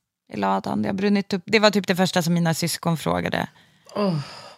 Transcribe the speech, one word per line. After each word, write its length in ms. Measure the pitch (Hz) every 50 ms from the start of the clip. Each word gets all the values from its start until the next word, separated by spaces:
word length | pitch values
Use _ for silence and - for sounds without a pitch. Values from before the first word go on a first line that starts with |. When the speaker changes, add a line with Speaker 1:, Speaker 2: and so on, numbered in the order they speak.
| _ _ _ _ _ - -
Speaker 1:
i 40 |
ladan. 440 | 214 196 196 196 196 - - - 208
Det 80 | 208 208
har 40 | 202
brunnit 400 | 190 196 208 202 202 196 - 208
upp. 100 | 185 -
Det 140 | - 202 220
var 120 | 208 214
typ 160 | 190 202 185
det 80 | - 185
första 260 | 170 190 175 - 185 156
som 100 | 165 175
mina 200 | 170 170 165 160
syskon 440 | - 170 151 - - - 170 165
frågade. 500 | - - - 87 90 - - - - - - - _ _ _ _ _ _ - -
Speaker 2:
Åh. 240 | - 208 196 170 147 139 - - - - - -